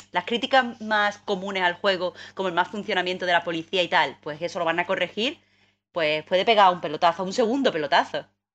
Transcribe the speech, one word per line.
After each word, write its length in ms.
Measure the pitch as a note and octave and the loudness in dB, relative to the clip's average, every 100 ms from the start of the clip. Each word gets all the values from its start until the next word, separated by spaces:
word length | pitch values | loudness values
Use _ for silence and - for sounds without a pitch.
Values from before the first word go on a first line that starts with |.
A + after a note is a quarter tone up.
| - | -8
las 120 | F3 | -6
críticas 560 | - A#3 - C4+ A#3+ A#3 | -4 -4 2 2 2 -4
más 380 | G#3+ G#3+ G#3 G3+ | -4 0 0 -4
comunes 460 | - F#3+ G3 F#3+ | -6 -6 -4 -2
al 100 | F3+ | -2
juego, 400 | F3 G3+ F#3 F3+ - - | 0 -2 0 -4 -8 -12
como 140 | - F#3+ | -6 -2
el 60 | |
mal 120 | E3+ F3+ | -2 -2
funcionamiento 600 | G#3 G3+ F#3 F3+ F3+ F3+ | -4 -4 -2 -2 -4 0
de 60 | |
la 100 | E3+ | 0
policía 400 | E3+ E3 D#3+ F#3 | 0 -6 -4 -2
y 60 | E3+ | 0
tal, 280 | F3 C#3+ - | 2 0 -4
pues 180 | D#3 D3+ | -12 -8
eso 200 | E3+ F#3+ | -8 -4
lo 40 | |
van 140 | E3 E3+ | -2 -2
a 80 | F3 | -2
corregir, 540 | F#3 F3 - B3+ E4 _ _ _ _ _ | -2 -4 -4 -4 -6 _ _ _ _ _
pues 320 | F3 D3+ D#3 | -4 -2 -2
puede 200 | - F#3 | 0 2
pegar 280 | G3 G#3 F#3+ | 4 6 6
un 80 | F3+ | 4
pelotazo, 440 | E3 D3+ F3 E3+ | -2 0 0 0
un 80 | F#3 | -2
segundo 400 | G3 A3 C#4 C4 | -2 0 0 0
pelotazo. 540 | E3+ C#3+ E3+ B3+ D3+ - _ _ | 0 2 2 2 -4 -10 _ _